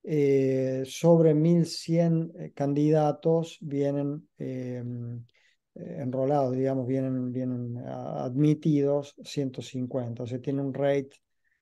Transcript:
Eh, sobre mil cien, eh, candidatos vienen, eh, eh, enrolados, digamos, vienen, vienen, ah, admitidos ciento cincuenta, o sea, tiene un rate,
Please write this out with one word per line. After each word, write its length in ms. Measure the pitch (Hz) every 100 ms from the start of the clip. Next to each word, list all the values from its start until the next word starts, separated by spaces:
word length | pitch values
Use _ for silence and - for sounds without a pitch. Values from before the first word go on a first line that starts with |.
Eh, 800 | - 151 143 135 135 131 131 131
sobre 480 | 135 - 165 170 160
mil 320 | 151 160 175
cien, 680 | 165 - - 170 170 165 165 170
eh, 140 | 156
candidatos 1040 | - 143 143 151 156 151 147 165 165 160 -
vienen, 680 | 151 139 143 143 143 151 - _
eh, 440 | 135 127 127 123 120 120 120 120 120 _ _ _ _
eh, 220 | - 175 175
enrolados, 560 | 127 127 131 143 131
digamos, 320 | 127 135 135 123
vienen, 460 | 135 131 131 127
vienen, 440 | 127 127 123 120 120
ah, 380 | 131 131 127 147
admitidos 920 | 135 127 151 151 160 143 139 143 139 -
ciento 380 | - - 135 123
cincuenta, 640 | 120 131 123 135 120 117
o 40 | 120
sea, 120 | 127
tiene 220 | 131 139
un 120 | 139
rate, 380 | 135 139 143 135 _ _ _ _ _